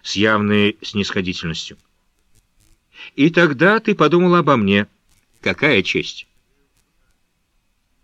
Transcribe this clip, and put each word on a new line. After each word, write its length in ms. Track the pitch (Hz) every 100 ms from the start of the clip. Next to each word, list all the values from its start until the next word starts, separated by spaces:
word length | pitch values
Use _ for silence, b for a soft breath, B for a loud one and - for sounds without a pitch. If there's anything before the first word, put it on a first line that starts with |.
с 120 | -
явной 640 | 98 107 107 104 104 101 -
снисходительностью. 960 | - 104 95 104 92 90 82 80 - - _ _ _ _ _ _ _ _ _ _ _ B B -
«И 140 | 151
тогда 500 | 170 170 127 180 220
ты 140 | 220
подумал 400 | 202 151 175 180
обо 220 | 175 151 131
мне. 300 | 98 101 104 _ _ _ _ _
Какая 420 | - 90 147 110
честь!» 440 | 90 78 - - - _ _ _ _ _ _ _ _ _ _ _ _ _ _ _ _ _